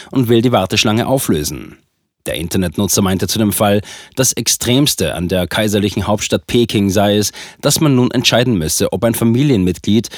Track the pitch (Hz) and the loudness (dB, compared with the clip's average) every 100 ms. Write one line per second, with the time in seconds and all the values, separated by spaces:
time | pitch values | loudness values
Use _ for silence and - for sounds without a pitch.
0 | - 135 113 117 120 117 95 110 107 110 | -6 -2 2 4 4 2 0 0 0 0
1 | - 135 - 78 73 139 - - _ _ | 0 -2 0 -2 -2 -8 -14 -20 _ _
2 | _ _ - 60 82 95 90 92 101 - | _ _ -8 -6 -4 -2 -2 -2 -2 0
3 | 95 95 95 110 104 - 104 101 - - | 0 0 -2 -2 0 2 2 0 -2 -16
4 | - - 131 - 113 - 117 127 147 - | -12 -2 -2 -2 -2 -2 0 2 2 0
5 | 80 73 87 92 90 - 107 101 101 104 | -4 -4 -2 -2 -2 -2 0 0 0 -2
6 | 98 107 - 104 - 120 117 113 98 95 | -2 -2 -2 -4 0 0 2 2 2 2
7 | 101 104 101 - - - 143 143 156 127 | 2 2 0 -6 -18 -4 -2 2 2 4
8 | 123 127 - 120 127 101 78 - 95 92 | 2 0 2 2 2 0 -2 -2 -2 0
9 | 117 - 113 117 147 110 90 90 - 110 | -2 0 2 2 2 2 2 -2 0 0
10 | - | 0